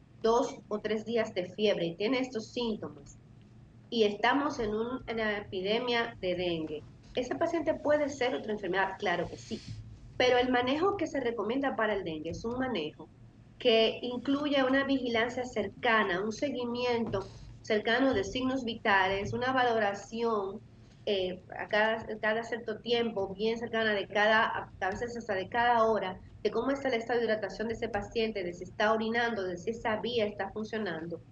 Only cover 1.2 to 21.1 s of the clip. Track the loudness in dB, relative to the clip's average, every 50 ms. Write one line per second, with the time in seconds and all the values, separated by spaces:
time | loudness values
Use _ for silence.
1.2 | 0 0 -2 -4 -6 -4 -2 2 4 4 4 2 0 -2 -2 -2 0 0 2 0
2.2 | 0 -2 -4 -6 -8 -6 -6 -4 -2 -2 -4 -4 -8 -10 -12 -14 -18 -20 -20 -20
3.2 | -20 -20 -20 -20 -20 -20 -20 -20 -20 -20 -20 -20 -12 -2 2 4 4 4 2 2
4.2 | 2 4 4 4 2 0 -2 -2 -2 -2 -2 -2 -2 -4 -6 -6 -6 -6 -4 -2
5.2 | -2 -2 -2 -4 -6 -6 -6 -4 -2 0 0 0 0 0 0 0 0 -2 -4 -4
6.2 | -2 -2 0 0 0 0 0 -2 -2 -4 -6 -10 -12 -14 -20 -20 -20 -6 -4 -4
7.2 | -2 -2 -2 0 0 0 0 0 0 0 0 0 2 2 2 4 2 0 -2 -2
8.2 | -2 -2 -2 -2 -4 -4 -4 -4 -4 -2 0 0 0 0 -2 -2 -2 0 0 0
9.2 | -2 -4 -8 -10 -10 -10 -10 -10 -8 -10 -12 -12 -14 -14 -16 -18 -18 -8 -2 2
10.2 | 4 6 6 6 4 4 4 2 2 2 2 2 2 2 2 0 -2 -2 -2 -2
11.2 | -2 -2 -2 0 -2 0 0 0 0 0 0 0 0 0 0 0 -2 -4 -6 -6
12.2 | -6 -6 -6 -6 -6 -4 -2 -2 -2 -2 -2 -2 -2 -4 -6 -10 -16 -18 -18 -20
13.2 | -20 -20 -20 -20 -20 -20 -10 0 4 6 6 6 6 4 2 -2 -4 -6 -4 -2
14.2 | 0 0 0 2 2 2 2 4 4 4 4 4 4 4 2 2 2 2 2 2
15.2 | 2 0 0 -4 -4 -2 -2 -2 -4 -4 -4 -2 2 4 4 4 4 4 2 0
16.2 | 0 -2 -2 -2 -2 -2 -2 -2 -4 -2 -2 0 0 0 2 0 0 0 -2 -4
17.2 | -4 -6 -10 -16 -16 -16 -18 -12 -4 -2 0 0 2 2 2 4 4 4 4 2
18.2 | 0 -2 -2 -2 -2 -2 -2 -2 -2 -4 -6 -2 2 4 4 4 4 4 2 0
19.2 | -2 -2 -2 -2 0 0 2 2 4 4 4 2 2 0 -2 -4 -8 -10 -6 -2
20.2 | 0 0 0 0 -2 -4 -8 -10 -14 -18 -20 -20 -20 -20 -20 -8 -4 -2